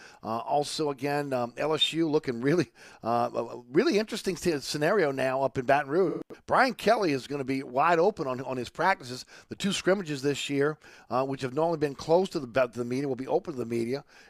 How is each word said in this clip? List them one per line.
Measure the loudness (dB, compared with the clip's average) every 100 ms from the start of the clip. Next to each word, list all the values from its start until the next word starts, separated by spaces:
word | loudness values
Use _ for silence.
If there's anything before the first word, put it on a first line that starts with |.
| -20 -12
Uh, | -6 -6
also, | -2 -2 -2 -4 -4
again, | -4 -2 -2 -2
um, | -2 -4 -4
L | -2
S | 0 0
U | 0 0
looking | 0 0 -2
really, | 2 2 0 -4 -20 -8
uh, | 0 0 0 -2
a, |
a | -6 -8 -2
really | 2 4 2
interesting | -2 -6 -4 -2
s-, | -2 -2
scenario | -4 0 2 2 2
now | 2 0 0
up | 0 0
in | 2
Baton | 2 2
Rouge. | 2 2 0 -8 -12 2
Brian | 4 4 2
Kelly | 2 4 2
is | 0 -4
gonna | -6
be | -2 -4
wide | -2 2 4 6
open | 4 2 -4
on, | -4
on | -4 -6
his | -6
practices. | 0 0 0 -4 -12 -14 -18 -14
The | -6
two | -4
scrimmages | 0 2 2 0 -2
this | -2 -2 -2
year, | 0 0 -2 -14 -20 -4
uh, | -2 -2
which | -4
have | -4
normally | 0 0 0
been | -2 -2
closed | 2 2 2
to | -4
the, | -2
to | 0 0 0
the | -4
media, | -2 -2
will | -4
be | -2
open | -2 -2
to | -8
the | -4
media. | -2 -2 -6 -8 -20 -18